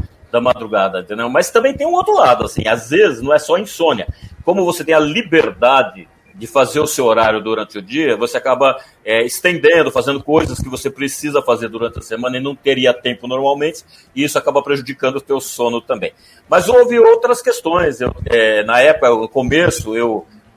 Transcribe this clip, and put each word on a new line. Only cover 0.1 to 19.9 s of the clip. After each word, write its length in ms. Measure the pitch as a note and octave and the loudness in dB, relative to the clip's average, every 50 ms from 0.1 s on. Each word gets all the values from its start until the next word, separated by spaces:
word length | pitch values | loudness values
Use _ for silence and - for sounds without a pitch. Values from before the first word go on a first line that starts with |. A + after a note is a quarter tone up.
| _ _ - - | _ _ -10 -4
da 120 | - A#2+ | -4 -2
madrugada, 580 | A#2+ B2+ B2 B2 A#2 G#2+ G#2+ G2+ F#2+ F#2+ F#2+ F#2 | 0 0 -2 -2 -4 -4 -2 -2 -2 -2 -2 -6
entendeu? 300 | F2+ F2+ G#2 A2 A#2 A#2+ | -10 -8 -8 -6 -6 -2
Mas 200 | B2+ D#3 F3+ - | 0 -2 0 0
também 240 | - A#3 A#3 C4+ - | 0 0 0 0 0
tem 140 | - C#4 E4 | -2 -2 -2
um 60 | F4 | 0
outro 200 | F4+ F#4+ G4+ G#4+ | 0 0 2 2
lado, 300 | G4 F3 C3 B2 - - | 4 4 4 4 2 0
assim, 240 | - - - - A2 | -4 -6 -4 -2 -2
às 220 | A#2 A#2 A#2 A#2 | -2 -2 -2 -2
vezes 320 | D3 F#3 G#3+ F#3 C3 A2+ | 2 2 2 2 2 -2
não 120 | B2 C#3 D3+ | -2 0 0
é 60 | D3 | 0
só 180 | - - D#3+ F#3 | 2 0 -2 -2
insônia. 480 | G#3 - - - E3 D#3 C3+ G#2+ F2 - - _ - - - - - | -2 -4 -6 -2 0 0 0 -2 -4 -8 -12 _ -16 -20 -20 -6 -2
Como 220 | E3 F#3 G3+ F#3 | -2 0 0 0
você 180 | F3 E3+ - D3+ | -2 -2 -4 -2
tem 100 | D#3 D#3+ | 0 2
a 60 | D#3 | 2
liberdade 1080 | D3+ D3 D#3 A3+ A3+ E3+ D#3+ D#3+ C3+ A2 F#2 F2 A#2 B2 C3+ C3+ B2+ - - G2 E2 - _ _ _ _ _ | 2 2 0 -4 -4 0 2 2 2 2 0 0 2 4 4 4 2 0 -4 -14 -20 -20 _ _ _ _ _
de 140 | F#2+ A2+ A2+ | -16 -12 -4
fazer 320 | - C#3 C3 A#2+ - D3 | 0 0 0 2 0 -2
o 80 | D3+ D3 | -2 -2
seu 180 | - - B2+ | -2 0 2
horário 380 | A#2 A2 A2+ A2+ A2 A2 A2 G2 | 2 4 4 4 2 2 0 -2
durante 340 | A2 A2+ A2 G#2+ - - G#2 | -4 -4 -4 -6 -8 -10 -14
o 40 | |
dia, 340 | F#2+ F#2+ A#2+ D3 D#3+ C#3 A2+ | -12 -8 -4 -2 0 0 0
você 220 | G2+ A#2+ A#2+ - B2 | 0 -2 -4 -4 -2
acaba, 420 | - C3 B2+ A#2+ C#3 - - - - - _ _ - | -2 0 0 2 2 2 0 0 -6 -20 _ _ -6
é, 180 | G#2+ A2 A2+ A#2+ | -2 0 0 0
estendendo, 680 | B2 - - - F3+ F3 D#3+ C3 D3+ E3+ E3 D3+ - | -2 -4 -4 -2 -2 0 2 4 4 4 4 4 2
fazendo 320 | - C3 A#2 C#3 C#3 C#3 - | 0 -2 -2 -2 -4 -4 -2
coisas 360 | - D3+ D#3+ - - B2+ - | 0 0 0 0 0 -4 -8
que 100 | - C3+ | -8 -8
você 200 | B2+ B2 - C3 | -8 -8 -8 -8
precisa 520 | - - C#3 C3+ - - - D3+ C#3+ C#3+ | -8 -6 -8 -8 -8 -8 -6 -4 -2 -2
fazer 260 | - B2+ A#2+ G#2+ A#2 A2 | 0 0 0 -2 -2 -6
durante 320 | G#2+ A2+ A#2 A2+ - - | -8 -6 -8 -8 -8 -10
a 20 | |
semana 360 | - - A2 A2+ B2 B2+ B2+ B2+ | -12 -10 -8 -8 -6 -6 -6 -6
e 40 | |
não 140 | C3 C#3+ C#3 | -8 -8 -10
teria 380 | - - C#3+ C3+ B2+ B2+ B2 A#2+ | -4 -2 -2 0 2 2 0 0
tempo 340 | - - B2+ A#2+ - - B2+ | 0 -2 -8 -8 -8 -8 -8
normalmente, 560 | B2+ C3 C#3 C#3 C#3+ C#3+ D3 D#3+ E3 - - _ _ _ _ _ - | -4 -2 0 0 0 0 -2 -4 -4 -6 -14 _ _ _ _ _ -6
e 80 | C3 C#3+ | -4 -4
isso 160 | C#3+ - C#3+ | -2 -2 -2
acaba 240 | - D3 C3+ C#3+ C#3 | -2 0 0 0 0
prejudicando 540 | C#3+ C#3+ C#3 A#2+ B2 C3+ - - C3 C3+ C#3 | 0 -2 -4 -4 -8 -8 -4 -4 -4 -4 -4
o 40 | |
teu 200 | - - C#3 C3+ | -4 -4 -4 -4
sono 400 | - - - - A#2+ A#2 A#2+ A#2 | -4 -6 -6 -4 -4 -2 -2 -4
também. 320 | - - C3 G#2 F2+ E2 - _ _ _ _ _ _ - | -4 -6 -6 -6 -6 -8 -10 _ _ _ _ _ _ 0
Mas 200 | D#3 F3+ F3 F#3+ | 0 2 2 4
houve 280 | B3 B3 A#3+ B3 A#3+ A#3 | 6 6 6 6 6 6
outras 440 | A3+ A3+ A#3 A3+ B3 A#3+ B3 - | 6 6 6 6 4 0 0 0
questões. 580 | - B3 A#3 - - E3 E3+ F3+ F3 D3+ B2+ - | 0 -2 -4 -2 -2 -2 -2 0 0 -2 -2 -4
Eu, 160 | B2+ B2 - - - | -4 -6 -6 -6 -4
é, 380 | - A#2 A#2 A2 A2 G#2+ G#2+ G#2 | 0 2 2 2 2 2 0 0
na 160 | A2 A#2 B2 | 2 4 4
época, 300 | C3 D3+ D#3 D3+ C3+ B2 | 6 6 4 4 4 2
no 180 | A#2+ A2 A2+ A2 | 2 2 0 -2
começo, 680 | - A#2 A#2 B2 C#3 D#3+ F3 E3+ - - - A2 | -4 -4 -2 0 2 2 2 2 0 -2 -4 -6